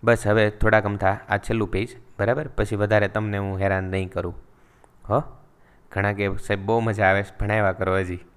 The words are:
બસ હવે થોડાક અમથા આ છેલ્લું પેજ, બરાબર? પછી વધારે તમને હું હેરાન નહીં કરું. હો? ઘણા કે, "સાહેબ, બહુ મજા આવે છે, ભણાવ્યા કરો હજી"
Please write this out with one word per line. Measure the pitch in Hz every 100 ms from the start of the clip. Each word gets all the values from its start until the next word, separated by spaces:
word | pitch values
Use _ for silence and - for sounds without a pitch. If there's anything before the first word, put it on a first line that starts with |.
બસ | 113 113 104
હવે | 107 107
થોડાક | - 110 110
અમથા | 101 101 95 98 -
આ | 101
છેલ્લું | - 113 101
પેજ, | 95 117 - - -
બરાબર? | 104 131 151
પછી | - 104 104
વધારે | 104 107 101
તમને | 104 107 101
હું | 98 95
હેરાન | 98 95
નહીં | 95 95 92
કરું. | 90 87 - - - _ _ _ _ -
હો? | 113 156 - - _ _ _ _
ઘણા | - 101
કે, | 101 101 92
"સાહેબ, | - 101
બહુ | 98 113
મજા | 113 104 98
આવે | 98
છે, | 101 -
ભણાવ્યા | 101 110 101
કરો | 92 92 95
હજી" | 92 87 -